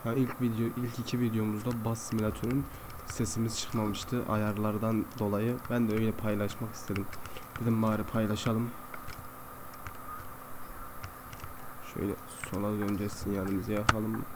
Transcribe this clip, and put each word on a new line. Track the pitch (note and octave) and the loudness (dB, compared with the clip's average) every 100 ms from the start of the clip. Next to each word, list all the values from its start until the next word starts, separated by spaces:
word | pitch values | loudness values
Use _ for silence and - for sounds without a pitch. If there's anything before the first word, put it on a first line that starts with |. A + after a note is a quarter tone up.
Ha, | A#2+ | 0
ilk | B2 B2 - | 2 2 2
video, | B2 A2 A2+ A#2 | 2 4 0 2
ilk | A#2+ A#2 | -2 -2
iki | A#2 B2 | 0 2
videomuzda | A#2+ A2 G#2+ G#2+ A#2+ A#2 A2 | 4 4 2 2 0 0 0
Bus | A2+ | 0
Simulator'un | - A2+ G#2+ G#2 A2+ C3 C#3 - - - - | 0 2 2 2 2 2 0 -6 -10 -10 -8
sesimiz | - A2 - A2+ A2 | -2 0 2 0 0
çıkmamıştı | - A2+ G#2+ G2+ - B2 - | 0 2 2 0 0 0 2
ayarlardan | G#2+ G#2+ G2+ G#2+ G#2+ A2+ A2 - - | 2 4 2 2 2 2 2 0 0
dolayı. | G#2 G2+ A2+ B2 - | 2 2 2 0 0
Ben | A#2+ A#2 | 2 4
de | |
öyle | G#2+ A2 | 4 2
paylaşmak | G#2 G#2+ G#2 G#2 - A2+ - | 2 2 2 0 -2 -6 -6
istedim. | - G2 G2 - - - - - | -2 -2 -2 -4 -6 -8 -10 -2
Dedim, | A#2 A2+ | 2 4
bari | A2 G#2+ | 4 2
paylaşalım. | G2 A2+ A2 G#2 - A2+ A#2+ - - - - - - - - - - - - - - C6+ - - - - - - - - - - - - - - - - - | 2 2 2 2 2 2 0 -4 -8 -8 -8 -8 -10 -10 -12 -10 -10 -8 -8 -8 -8 -8 -8 -10 -8 -8 -6 -8 -8 -8 -8 -8 -10 -8 -8 -8 -8 -8 -6
Şöyle | - E2 - - - - | -2 -2 -2 -6 -10 -4
sola | F#2 G2+ G#2+ | 0 0 2
döneceğiz, | G2+ G2+ G#2 | 2 0 0
sinyalimizi | - G2+ G2+ F#2+ G2 F#2 | -2 0 0 2 0 2
yakalım. | G#2 G#2+ A2 A2 A2 - | 2 2 2 2 0 -4